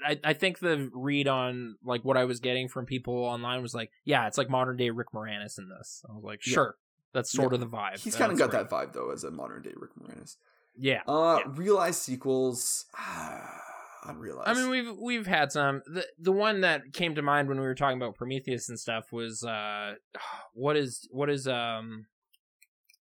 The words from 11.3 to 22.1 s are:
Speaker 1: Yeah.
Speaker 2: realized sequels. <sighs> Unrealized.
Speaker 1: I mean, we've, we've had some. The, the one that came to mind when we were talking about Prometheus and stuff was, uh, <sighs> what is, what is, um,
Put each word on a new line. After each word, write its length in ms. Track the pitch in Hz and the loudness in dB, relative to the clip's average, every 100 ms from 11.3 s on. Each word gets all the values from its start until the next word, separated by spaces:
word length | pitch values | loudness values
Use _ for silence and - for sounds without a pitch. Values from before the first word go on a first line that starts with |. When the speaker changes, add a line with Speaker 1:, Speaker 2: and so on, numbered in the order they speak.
| 156 | 4
Speaker 1:
Yeah. 80 | 98 139 | 2 -2
Speaker 2:
realized 440 | 190 202 175 165 | 4 4 4 0
sequels. 840 | - 127 135 131 131 123 - - - | -4 -2 2 2 2 0 -2 -2 -6
<sighs> 20 | - - 85 78 67 - - - - - - | -12 -10 -8 -8 -10 -12 -14 -14 -16 -16 -16
Unrealized. 460 | - 156 104 67 - | -14 -12 -10 -4 0
Speaker 1:
I 40 | 240 | 2
mean, 140 | 254 | 2
we've, 280 | 254 233 202 | 0 -2 -6
we've 300 | 233 240 185 | -4 -2 2
had 240 | 170 143 | 4 4
some. 300 | 151 139 139 - | 4 2 2 -4
The, 200 | 175 - - | -6 -6 0
the 140 | 170 | 4
one 300 | 196 214 202 | 6 4 4
that 300 | 180 151 127 | 4 4 0
came 200 | - 170 151 | -2 0 2
to 60 | |
mind 260 | 143 143 139 | 4 6 4
when 100 | 135 | 2
we 60 | 135 | 0
were 100 | 127 | 2
talking 220 | 139 127 | 2 2
about 180 | 120 - | -2 -4
Prometheus 520 | 123 135 135 120 - | -4 -4 -2 -4 -4
and 100 | 117 | -8
stuff 320 | - 113 - | -4 -4 -4
was, 320 | 117 117 107 | -6 -6 -6
uh, 520 | 117 110 107 104 104 104 _ - | -4 -2 -2 -4 -6 -8 _ -12
<sighs> 380 | - - - | -10 -12 -14
what 220 | 113 143 151 | -2 2 2
is, 300 | 135 - - | 2 -4 -8
what 180 | 127 143 | -2 0
is, 180 | 143 131 | 0 0
um, 580 | 120 117 113 113 110 107 | 0 -2 -4 -8 -12 -16